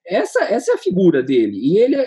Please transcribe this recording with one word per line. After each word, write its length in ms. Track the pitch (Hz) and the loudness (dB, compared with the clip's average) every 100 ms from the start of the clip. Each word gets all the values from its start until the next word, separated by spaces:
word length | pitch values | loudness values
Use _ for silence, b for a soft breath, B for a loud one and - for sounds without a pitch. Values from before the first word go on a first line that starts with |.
| - | -6
essa, 380 | 202 403 508 | -4 -2 -2
essa 300 | 339 233 453 | -2 -2 -2
é 20 | 453 | -2
a 40 | |
figura 440 | 381 185 180 139 | -2 2 2 2
dele. 340 | 135 127 107 98 | 2 0 0 -2
E 200 | 135 196 | 0 2
ele, 160 | 254 277 | 2 0